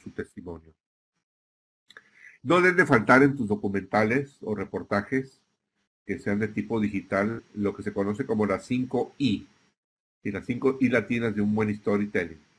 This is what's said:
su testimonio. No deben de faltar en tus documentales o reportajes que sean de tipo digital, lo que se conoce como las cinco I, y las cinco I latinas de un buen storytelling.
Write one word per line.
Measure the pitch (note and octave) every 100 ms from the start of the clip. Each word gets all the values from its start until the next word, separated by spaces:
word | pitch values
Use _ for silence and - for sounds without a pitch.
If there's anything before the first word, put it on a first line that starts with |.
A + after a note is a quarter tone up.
su | -
testimonio. | - E2+ - F2 E2 D#2+ _ _ _ _ _ _ _ _ _ _ _ _ - _ _ - _
No | B2 F3
deben | F3+ F3+
de | F3+
faltar | B2+ G#2 B2+
en | C#3+ C#3
tus | G#2
documentales | G#2 G#2 G2 F#2+ G#2+ G#2+ B2+ C#3 _
o | - G#2
reportajes | F#2+ F#2+ E2+ G2+ G2+ C3 C3+ _ _ _ _ _ _ _ -
que | F#2
sean | - G2+
de | G#2+
tipo | A2 G#2 A2+
digital, | G#2 G2 - G2 G#2+ A#2 -
lo | G#2+ G2+ G2+
que |
se | G2+
conoce | G#2 G2+ G#2 C3
como | G#2+ G#2
las | F#2+ -
cinco | B2 B2+ B2+ - _
I, | C3+ G2+ - _ _ _ _ _ _ _
y | -
las | F#2+ -
cinco | B2 C3+ C3
I | B2
latinas | A#2+ G#2+ A#2+ A#2 G#2
de |
un | G#2
buen | G#2+ G#2+ G#2
storytelling. | - G#2 G#2 G2+ E2+ D#2 _